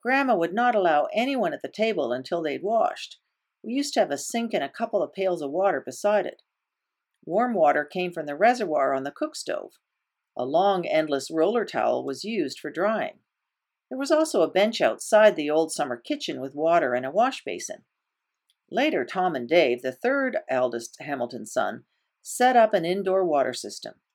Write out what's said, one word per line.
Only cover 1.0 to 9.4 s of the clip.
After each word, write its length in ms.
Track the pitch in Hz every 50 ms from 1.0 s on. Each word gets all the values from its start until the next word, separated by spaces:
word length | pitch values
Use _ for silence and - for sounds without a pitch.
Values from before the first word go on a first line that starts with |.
| 147 - -
anyone 400 | 208 240 269 277 254 214 170 147
at 100 | 135 -
the 60 | 139
table 440 | - - 214 226 214 170 143 117 123
until 300 | 127 131 - 170 170 160
they'd 200 | 156 135 131 151
washed. 580 | 196 226 226 190 - - - - - - _ _ _ _ _ _ _ _ _ -
We 120 | 220 240
used 200 | 277 285 285 -
to 60 | 262
have 100 | 208 127
a 80 | 139 135
sink 360 | - - - 233 233 226 220
and 100 | 180 143
a 40 | 139
couple 340 | _ - 233 226 - 202 160
of 100 | - -
pails 300 | - 196 190 180 160 151
of 80 | 139
water 300 | 139 175 190 202 170 135
beside 440 | - - 127 - - 208 214 208 185
it. 180 | - - _ _ _ _ _ _ _ _ _ _ _ _ _ _ _ _ _ _
Warm 280 | - 160 202 240 247 233
water 320 | 190 160 147 147 151 147
came 280 | 147 - 185 180 180 175
from 140 | 170 156
the 100 | 147 143
reservoir 580 | 147 196 233 247 240 220 170 156 143 135 135 139
on 100 | 135 135
the 80 | 143 -
cook 240 | - 302 302 -
stove. 420 | -